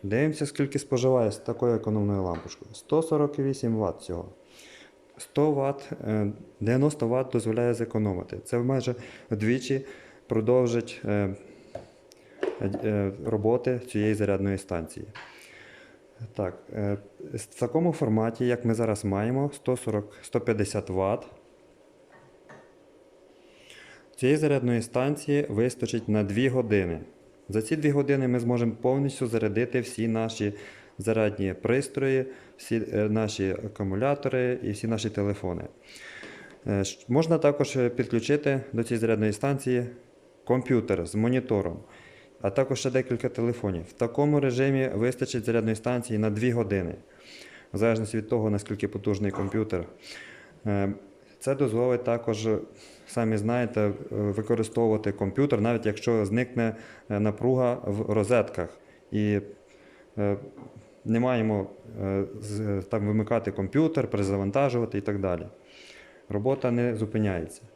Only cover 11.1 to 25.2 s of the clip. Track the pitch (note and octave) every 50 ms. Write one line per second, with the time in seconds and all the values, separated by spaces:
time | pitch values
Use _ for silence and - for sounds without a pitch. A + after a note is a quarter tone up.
11.1 | G#2 G#2 G2+ F#2+ G2 - - - - - - - - - - - - - - -
12.1 | - - - - - - - - - - - G2+ G2 - - A2 G#2+ G2+ G2+ G2
13.1 | F#2+ - - A2+ A2 G#2 G2+ A2 A#2+ A#2 - C3 B2+ A#2+ - - - G#2+ G#2 G#2+
14.1 | G#2+ G2+ G#2+ G2+ G2 F#2+ G2 G2+ G2 F#2 - - F#2 E2+ D#2+ D#2 - - - -
15.1 | - - - - - - - - - - - - - - - - - - _ -
16.1 | - - A2+ - - - G2+ F2+ F2 - - - - - G#2 G2+ G2+ G2+ - -
17.1 | - - - - C#3 A2+ - - - - B2 A#2+ - D#3+ E3 F3 D#3 - C#3+ B2
18.1 | A2 A2 A2 A#2 A2+ - B2+ B2 A#2+ A#2+ - A#2 A2+ A2 A#2 A2 G#2+ G2 - G2+
19.1 | F#2+ G2 G#2 A2+ B2+ C3+ C#3 C#3+ C#3 - - - B2+ A#2+ - B2 G#2 G#2 G#2 -
20.1 | - - - - - - - - A2+ G#2 G#2 - - G#2+ - - F#2 F#2 F#2+ F#2+
21.1 | G#2+ B2 - - - - - - - - - - - _ _ - - _ - _
22.1 | - - - - - - - - - - - - - - - - - - - -
23.1 | - - - - - - - - - - - - - - - - - - - -
24.1 | - - - B2+ D3 D3+ D#3 D3+ C#3+ C3 A#2+ B2 A#2+ A#2 A2 - - B2+ B2+ C#3
25.1 | D3 C#3+